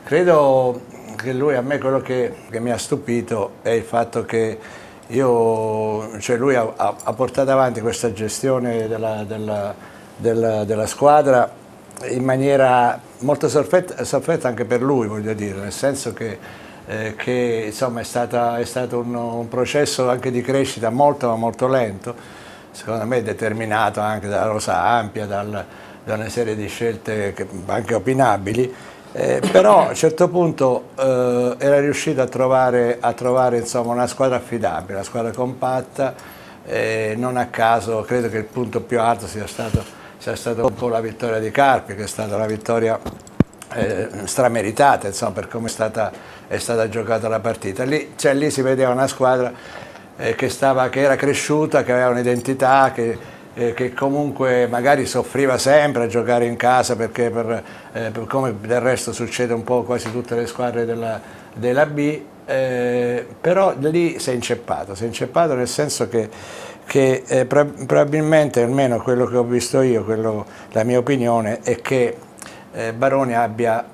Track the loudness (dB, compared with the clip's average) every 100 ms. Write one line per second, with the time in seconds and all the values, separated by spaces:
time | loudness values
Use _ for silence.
0 | 2 2 6 6 6 4 2 -2 -10 -18
1 | -16 -10 -6 0 0 0 0 -2 0 0
2 | 0 -2 -2 -4 -10 -6 -4 -4 -2 -4
3 | 0 -2 0 -4 -4 -4 0 0 0 -2
4 | 0 -4 -2 -2 -2 -4 -14 -18 -20 -20
5 | -4 0 4 4 4 2 -2 -2 -2 -4
6 | -6 -8 -2 0 2 2 0 -2 -2 -2
7 | -6 -2 -2 0 2 4 2 0 -4 -2
8 | -4 -4 -6 -2 0 0 0 -2 -2 -2
9 | -4 -4 -6 -8 -4 -4 -4 -8 -16 -20
10 | -20 -2 0 2 2 0 0 0 -2 4
11 | 6 6 6 4 2 -2 -20 -20 -20 -14
12 | -6 -2 0 2 4 4 6 6 4 0
13 | -10 -6 -2 0 2 2 2 2 0 -8
14 | -2 -2 0 -2 -2 -2 -2 0 2 0
15 | 0 -4 -4 -4 -4 -6 -8 -2 -2 -2
16 | -6 -6 -8 -10 -14 -18 -20 -20 -10 -6
17 | -6 -6 -2 0 0 0 -4 -4 -4 -2
18 | -4 -4 0 0 0 0 -4 -4 -4 -4
19 | -4 -4 -4 -6 -4 -2 0 2 0 2
20 | 0 0 0 -2 0 0 0 -2 -2 4
21 | 2 4 -2 0 -2 0 0 2 0 -4
22 | -10 -12 -16 -20 -20 -20 -20 -16 -6 -4
23 | -2 -2 -2 -4 -4 -4 -2 2 2 0
24 | -2 -2 -2 -2 0 -2 -2 0 2 2
25 | 0 -6 -6 -4 -4 -8 -10 -16 -20 -18
26 | -6 -6 -4 -2 -2 -2 -6 -4 -4 -4
27 | -6 -4 -4 -6 -10 -10 -4 -4 0 -2
28 | 0 4 4 4 0 -2 -2 -4 -18 -20
29 | -14 -4 0 0 4 6 8 8 6 2
30 | 0 4 2 4 0 2 2 2 -4 -2
31 | 2 2 2 2 0 2 4 4 4 0
32 | -2 0 0 2 4 4 4 4 2 2
33 | -2 0 0 2 4 2 -2 -2 -2 0
34 | -2 0 0 0 -4 -4 -2 -4 -6 -10
35 | -6 -4 -4 -2 -4 -2 -2 -2 -6 -4
36 | -4 -4 -18 -20 -20 -20 -6 -2 -2 -2
37 | -2 -2 -2 -2 -2 0 2 2 0 -4
38 | -2 -2 0 -4 -6 -6 -4 -4 -2 0
39 | 2 0 -4 -8 -10 -8 -4 -4 -6 -16
40 | -20 -12 -8 -6 -4 0 0 0 -2 -2
41 | -4 -6 -4 -2 -2 2 4 4 0 -10
42 | -8 -6 -4 -2 -2 -4 -2 0 0 -2
43 | -6 -14 -20 -4 -4 -4 -12 -4 -2 -2
44 | -6 -8 -6 2 2 2 -2 4 4 4
45 | 0 -4 -4 -4 -8 -8 -8 -4 -4 -2
46 | -4 -6 -18 -20 -8 -6 -2 0 0 -2
47 | -2 -2 0 -2 -2 -4 -6 -4 -2 -2
48 | -4 -2 0 2 0 0 0 2 2 2
49 | 0 2 2 2 0 -6 -16 -18 -18 -20
50 | -20 -6 -4 -2 -2 2 2 2 0 2
51 | 4 4 2 0 0 0 4 2 2 2
52 | 4 2 2 0 -2 2 4 6 4 2
53 | -4 -4 -10 -20 -16 -4 -4 -2 -4 -2
54 | -2 0 -2 0 2 4 2 2 2 2
55 | 2 -2 -2 2 2 2 6 6 6 0
56 | 0 0 2 2 2 2 4 4 2 0
57 | -2 -2 -2 -2 -2 -4 -6 -18 -12 -8
58 | -6 -8 -4 -2 -2 -4 -2 0 2 0
59 | -4 -6 -6 -2 -2 -2 0 -2 0 -4
60 | -2 -6 -4 -4 -4 -4 -4 -2 -4 -4
61 | -4 -6 -10 -20 -18 -4 0 2 2 2
62 | -2 -2 -10 -20 -6 -2 -2 -2 0 0
63 | 0 -2 -6 -4 2 4 4 2 0 2
64 | 0 -2 -4 -2 -2 -4 -2 -6 -6 -6
65 | -6 -4 -2 0 2 0 -2 -2 -2 -2
66 | 0 0 -2 -8 -16 -16 -16 -18 0 4
67 | 4 2 2 0 4 4 2 -2 0 2
68 | 4 2 4 4 4 2 2 2 2 2
69 | 0 2 2 2 2 0 2 2 4 2
70 | 0 -2 0 -4 -8 -14 -4 -2 2 2
71 | 2 2 2 2 0 -4 -2 -4 0 2
72 | 2 -2 -14 -20 -20 -20 -16 -8 -6 0
73 | 2 2 2 2 0 0 0 0 -2